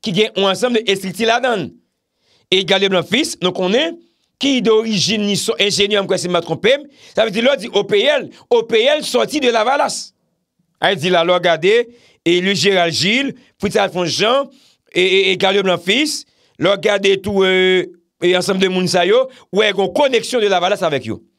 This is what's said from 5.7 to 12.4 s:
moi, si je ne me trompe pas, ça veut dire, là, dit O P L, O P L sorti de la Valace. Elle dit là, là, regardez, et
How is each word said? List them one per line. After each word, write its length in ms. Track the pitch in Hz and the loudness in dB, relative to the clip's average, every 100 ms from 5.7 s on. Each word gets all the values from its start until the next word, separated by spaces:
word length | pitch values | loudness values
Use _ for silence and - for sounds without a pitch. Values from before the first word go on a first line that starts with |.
| 175 202 208 196 | 0 0 0 0
moi, 120 | 185 | -4
si 80 | 175 | -2
je 40 | |
ne 40 | |
me 60 | 175 | -4
trompe 220 | 165 160 | -2 -2
pas, 160 | 208 277 277 _ - - | 0 0 -2 _ -8 -2
ça 100 | 226 | 0
veut 60 | |
dire, 120 | 196 | 2
là, 120 | 247 285 | 0 0
dit 140 | 226 | -2
O 100 | 196 | -4
P 180 | 202 202 | 0 0
L, 280 | 254 294 156 - _ | 2 0 -4 -16 _
O 140 | 240 | 0
P 200 | 226 226 | 2 2
L 200 | 247 302 | 2 0
sorti 360 | - 247 220 294 | 0 -2 -2 0
de 100 | 254 | 0
la 140 | 233 | 0
Valace. 500 | 214 285 269 - - _ _ _ _ _ _ _ | 0 0 -2 -4 -12 _ _ _ _ _ _ _
Elle 180 | 165 196 | -2 0
dit 120 | 170 | 0
là, 140 | 180 | 2
là, 100 | 170 | 2
regardez, 540 | 180 175 160 175 226 240 - _ _ | 2 2 2 2 2 0 -10 _ _
et 180 | 165 175 | 0 0